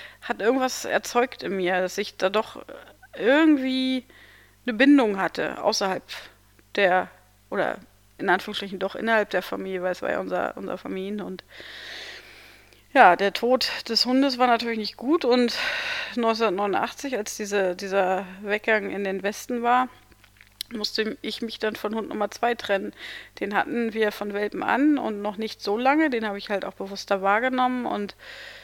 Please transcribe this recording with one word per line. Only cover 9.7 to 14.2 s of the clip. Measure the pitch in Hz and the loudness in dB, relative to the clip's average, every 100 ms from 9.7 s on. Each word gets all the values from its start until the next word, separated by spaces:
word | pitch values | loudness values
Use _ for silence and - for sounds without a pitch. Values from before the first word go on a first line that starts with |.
| 185 | -4
weil | 180 | -4
es | 180 | -2
war | - | -2
ja | - | -2
unser, | 190 180 - - | -2 -4 -4 -6
unser | 196 185 | -8 -8
Familienhund. | - 190 190 208 180 185 - - - - - - - - - - - - - - _ | -8 -8 -6 -8 -8 -12 -14 -20 -18 -16 -16 -14 -14 -16 -20 -20 -20 -20 -20 -20 _
Ja, | 277 196 170 | 8 10 8
der | 196 | 2
Tod | - 240 254 - - - | 0 2 2 0 -6 -4
des | 220 233 | 0 2
Hundes | 262 | 4